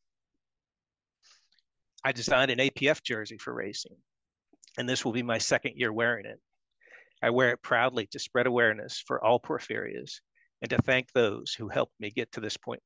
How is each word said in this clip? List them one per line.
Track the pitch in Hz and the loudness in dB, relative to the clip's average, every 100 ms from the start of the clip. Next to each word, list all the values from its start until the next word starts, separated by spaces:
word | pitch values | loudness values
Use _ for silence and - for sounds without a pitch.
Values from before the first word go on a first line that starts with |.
| _ _ _ _ _ _ _ _ _ _ _ _ _ - _ _ _ _ _ - | _ _ _ _ _ _ _ _ _ _ _ _ _ -20 _ _ _ _ _ -6
I | 135 | -2
designed | 120 113 131 131 | 0 2 4 4
an | 120 | 4
A | 135 | 0
P | - 139 | 2 2
F | 151 | 2
jersey | - 110 104 110 | 0 -6 -6 -10
for | - | -10
racing, | 120 101 - - - _ _ _ _ _ _ - - | -8 -6 -8 -12 -16 _ _ _ _ _ _ -16 -6
and | 127 | -4
this | 131 | -2
will | 123 | -2
be | 120 | -2
my | 120 113 | 0 0
second | - 127 127 - | 2 0 -2 -4
year | 120 | -2
wearing | 107 117 113 107 | 0 0 -2 -6
it. | 110 _ _ _ _ _ - _ - | -16 _ _ _ _ _ -20 _ -2
I | 120 | 2
wear | 123 127 | 4 4
it | 120 | 2
proudly | - 120 127 123 107 | 0 2 2 0 -6
to | 143 | -8
spread | - 123 123 | -2 2 2
awareness | 120 117 107 - - - | 4 4 2 -6 -10 -6
for | 131 | 0
all | 110 120 | 4 2
porphyrias | - - - 110 - - - - _ _ _ - | 2 -6 -6 -6 -6 -8 -10 -16 _ _ _ -12
and | 120 | -4
to | 120 | 0
thank | - 127 123 | 2 2 2
those | 127 113 107 - | 4 4 2 -6
who | - 104 | -8 -4
helped | 139 - - | -2 -2 -4
me | 104 | -8
get | 117 117 | -6 -6
to | - | -6
this | 107 - | -8 -8
point | - 123 | -8 -10